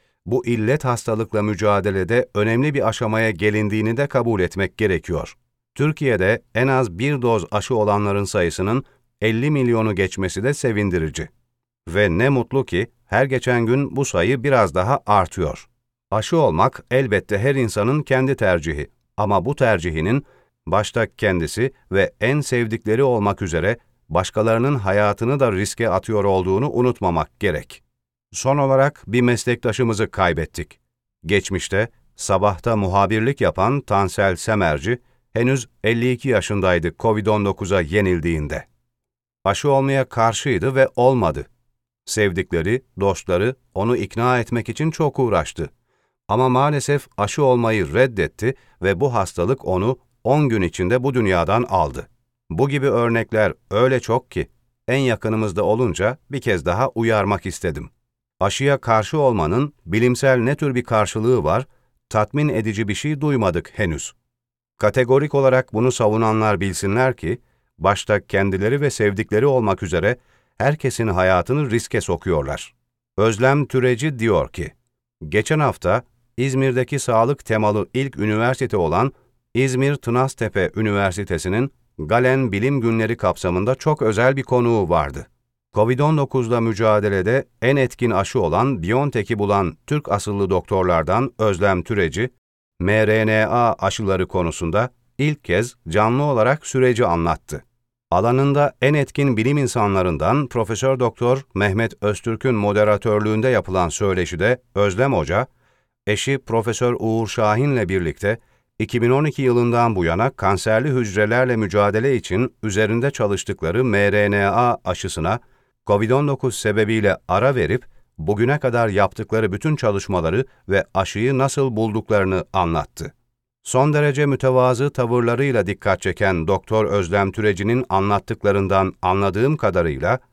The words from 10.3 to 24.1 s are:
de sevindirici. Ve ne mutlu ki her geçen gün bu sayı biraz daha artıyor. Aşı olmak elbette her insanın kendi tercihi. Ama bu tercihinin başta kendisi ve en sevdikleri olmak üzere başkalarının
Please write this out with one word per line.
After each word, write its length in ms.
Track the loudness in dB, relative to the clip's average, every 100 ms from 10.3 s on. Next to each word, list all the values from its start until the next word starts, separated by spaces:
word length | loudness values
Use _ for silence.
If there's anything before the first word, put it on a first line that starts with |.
| -2
de 100 | -4
sevindirici. 760 | -2 -2 0 0 0 -2 -6 -12 _ _ _ _ _ -4
Ve 220 | 0 2
ne 200 | 2 2
mutlu 360 | 0 0 -4 -2
ki 220 | -4 -4 _ -4
her 200 | 0 0
geçen 400 | -2 0 0 2
gün 300 | 0 -2 -4
bu 100 | -2
sayı 380 | 0 0 0
biraz 320 | 2 2 2 2
daha 240 | 0 0 2
artıyor. 640 | 2 0 -2 -4 -6 -16 _ _ _ -6
Aşı 260 | -6 0 2
olmak 480 | 2 4 2 0 -2
elbette 460 | 0 2 0 0 0
her 180 | 0 0
insanın 480 | 0 0 0 0
kendi 320 | 0 0 0 0
tercihi. 540 | 2 2 0 -6 -8 _ _ -4
Ama 280 | 0 0 0
bu 100 | 0
tercihinin 680 | 2 2 0 -2 0 -2 -4 _ _ _ -2
başta 480 | -2 0 -2 -4 -2
kendisi 580 | 0 0 -2 -2 -4 -6 -4
ve 220 | 0 0 0
en 200 | -2 0
sevdikleri 640 | 0 -2 -2 -4 -2 2
olmak 380 | 2 2 0 -2
üzere 360 | -2 -2 -2 -2 _ _
başkalarının 680 | -6